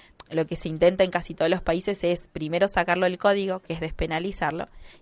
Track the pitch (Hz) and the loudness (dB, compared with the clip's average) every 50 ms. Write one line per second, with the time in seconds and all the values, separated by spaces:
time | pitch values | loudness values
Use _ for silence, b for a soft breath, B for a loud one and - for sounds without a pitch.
0 | b b b - - - 160 160 160 156 170 160 - 165 160 156 165 180 185 185 | b b b -20 -16 -4 -2 -2 -2 -2 -2 -4 -4 -4 0 4 4 4 6 6
1 | 190 185 - 175 175 - 165 - 165 165 180 185 - - 165 175 185 - - - | 2 2 2 -2 -4 -4 -2 0 2 2 2 0 0 0 -2 0 0 -2 -2 0
2 | - 175 175 170 - - - 156 156 151 165 175 190 196 - 180 170 170 175 180 | 0 0 0 0 -2 -6 -8 -8 -6 -2 0 2 2 2 2 0 0 2 2 2
3 | 185 180 185 175 - 202 202 202 196 190 185 185 - - 165 165 160 160 - - | 2 0 0 2 2 2 2 2 0 -2 -4 -6 -6 -8 -6 -6 -6 -6 -4 -4
4 | 185 165 160 160 175 196 196 - 175 151 151 170 175 b b b b b b b | -4 -2 -2 -4 -4 -4 -4 -2 -2 -2 -2 -4 -8 b b b b b b b